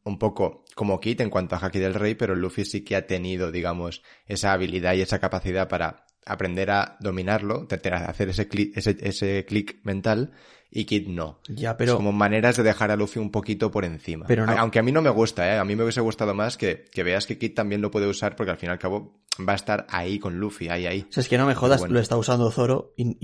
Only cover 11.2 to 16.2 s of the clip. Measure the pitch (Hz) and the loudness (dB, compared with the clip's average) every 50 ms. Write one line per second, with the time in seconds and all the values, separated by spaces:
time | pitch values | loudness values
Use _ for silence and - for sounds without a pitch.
11.2 | 80 76 - _ _ - 120 135 131 113 117 123 120 123 120 113 101 104 101 104 | -6 -6 -8 _ _ -12 -8 -6 -4 -4 -2 0 2 2 4 4 2 2 2 2
12.2 | 104 101 107 110 113 123 120 123 107 107 98 - 110 104 107 104 104 - - 117 | 2 4 4 4 4 4 4 6 4 4 4 4 2 0 2 0 0 -2 -2 -6
13.2 | 110 98 110 104 95 110 104 98 110 101 - 104 95 85 82 - - - 82 80 | -6 -2 -2 -4 -2 -2 -2 0 0 0 0 -2 -2 -2 -6 -8 -8 -8 -8 -8
14.2 | 85 123 117 110 110 113 113 113 117 110 110 113 113 127 147 160 160 139 104 110 | 2 2 4 4 4 2 4 4 2 4 4 4 4 6 4 4 4 6 6 6
15.2 | 113 - - 90 87 92 107 104 95 101 104 113 113 113 113 123 113 110 101 - | 4 2 2 0 2 2 2 2 2 0 0 2 0 0 2 2 0 0 0 0